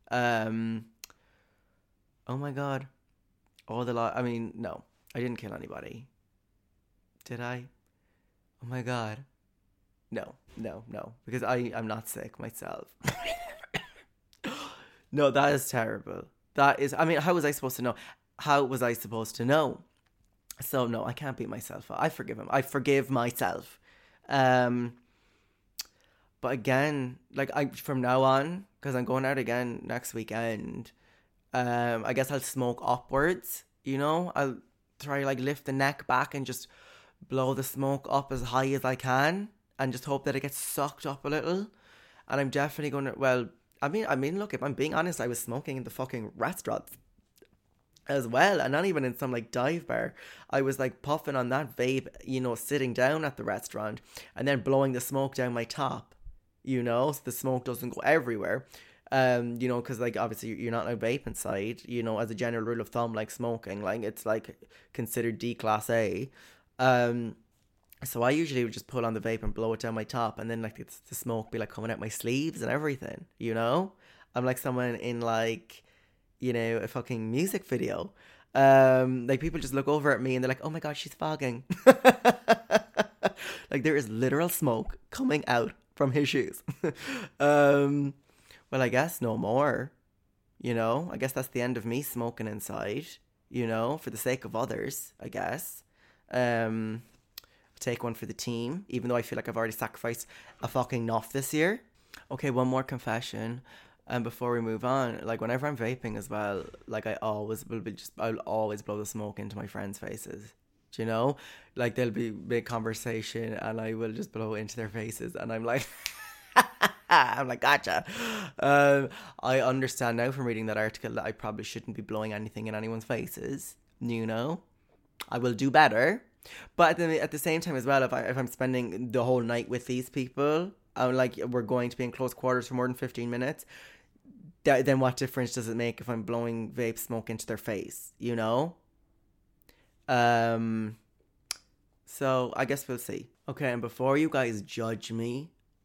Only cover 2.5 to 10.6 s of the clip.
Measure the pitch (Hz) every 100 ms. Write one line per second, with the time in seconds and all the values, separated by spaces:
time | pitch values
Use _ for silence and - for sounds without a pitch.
2.5 | 135 143 135 135 _ _ _ _ _ _
3.5 | _ - 113 123 117 113 123 123 117 113
4.5 | - 107 - - _ _ - 123 117 107
5.5 | - - - - - 135 _ _ _ _
6.5 | _ _ _ _ _ _ _ - 120 120
7.5 | 123 131 _ _ _ _ _ _ _ _
8.5 | - 120 127 120 120 110 110 139 _ _
9.5 | _ _ _ _ _ - 113 - - _
10.5 | -